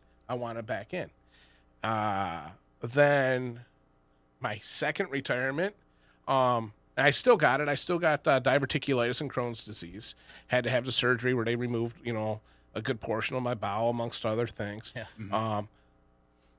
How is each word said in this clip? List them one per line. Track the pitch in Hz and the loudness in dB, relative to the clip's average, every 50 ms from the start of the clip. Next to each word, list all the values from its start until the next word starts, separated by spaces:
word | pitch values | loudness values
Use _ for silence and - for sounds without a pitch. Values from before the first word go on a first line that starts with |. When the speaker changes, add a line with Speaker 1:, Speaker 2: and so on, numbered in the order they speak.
| _ _ _ _ _ - | _ _ _ _ _ -8
Speaker 1:
I | 123 | -6
want | 123 120 117 113 117 | -6 -6 -6 -8 -8
it | 113 | -6
back | 110 113 98 107 - 175 | -6 -6 -6 -6 -8 -8
in. | 180 131 78 _ _ _ _ _ - - _ _ _ _ _ _ - - | -8 -8 -8 _ _ _ _ _ -20 -20 _ _ _ _ _ _ -6 -4
Uh, | 110 113 110 107 107 98 98 98 87 82 82 73 80 92 - _ _ _ - | -2 0 0 0 0 0 0 -2 -4 -4 -8 -10 -14 -16 -20 _ _ _ -10
then | - 120 120 143 143 143 143 139 131 131 131 127 127 123 117 117 120 _ _ _ _ _ _ _ _ _ _ _ _ _ _ - | -10 -4 2 4 4 4 4 4 2 2 0 -2 -2 -6 -10 -12 -18 _ _ _ _ _ _ _ _ _ _ _ _ _ _ -8
my | 127 117 107 101 - | -8 -6 -6 -6 -8
second | - - - 147 147 151 - 196 160 | -6 -4 -2 -2 -2 -2 -2 -4 -4
retirement, | 131 139 135 - 127 123 127 135 135 151 185 202 208 _ _ _ _ _ _ _ _ _ - | -4 -6 -2 -2 -2 0 0 -2 -2 -2 -2 -2 -4 _ _ _ _ _ _ _ _ _ -4
um, | - 135 135 127 123 123 117 113 107 - _ _ _ - | 0 2 4 4 4 4 2 0 -4 -12 _ _ _ -2
I | - 135 147 | 4 4 4
still | 143 - - 254 240 | 4 4 6 6 6
got | 165 151 127 127 139 | 6 6 4 4 4
it. | 147 | 2
I | 147 143 | 0 -2
still | - - - 180 165 | -2 -2 -2 0 2
got, | 175 160 151 143 - | 2 2 2 2 4
uh, | 160 139 131 | 4 4 4
diverticulitis | 123 131 131 143 139 - - 143 - - 135 123 117 120 123 - | 4 4 4 4 2 0 -2 -2 0 2 2 2 2 2 0 -2
and | 156 131 - | -4 -4 -4
Crohn's | 135 123 120 113 - - | -4 -4 -4 -6 -8 -10
disease. | 107 - - 85 85 90 101 - - - _ - - - - - | -10 -10 -10 -10 -10 -10 -10 -10 -10 -10 _ -18 -20 -20 -16 -4
Had | - 127 127 117 | 0 0 2 2
to | 117 | 2
have | 131 123 123 | 0 0 2
the | 131 | 2
surgery | 120 - 127 123 127 113 120 127 127 | 2 2 4 4 2 2 2 0 2
where | 120 113 | 2 0
they | 117 120 | 0 0
removed, | 117 123 120 120 113 117 120 117 - - | 0 -2 -2 -2 -2 -2 -4 -6 -8 -6
you | 120 117 | -4 -4
know, | 110 110 110 107 107 _ _ _ _ _ _ - | -2 -2 -2 -4 -6 _ _ _ _ _ _ -8
a | 107 | -6
good | 110 110 - 110 | -2 -2 -4 -4
portion | - - 110 110 - - 139 | -2 -2 -2 -2 -2 -2 -4
of | 127 123 | -2 -2
my | 120 120 | -2 -2
bowel, | 101 104 104 98 110 117 120 | -2 -2 -2 -2 0 0 0
amongst | 120 120 117 113 - - - | 0 0 -2 -4 -4 -4 -2
other | 110 110 113 120 | 0 0 0 0
things. | 113 - - 107 104 104 107 - - - | -2 -4 -6 -8 -6 -8 -10 -12 -12 -12
Speaker 2:
Yeah. | 120 110 - - - | -12 -12 -12 -12 -14
Speaker 3:
Mm-hmm. | 110 98 98 | -8 -2 -2
Speaker 1:
Um, | 110 110 110 107 104 104 - _ _ _ _ _ _ _ _ _ _ _ _ _ _ _ _ _ | 0 0 0 -2 -2 -4 -6 _ _ _ _ _ _ _ _ _ _ _ _ _ _ _ _ _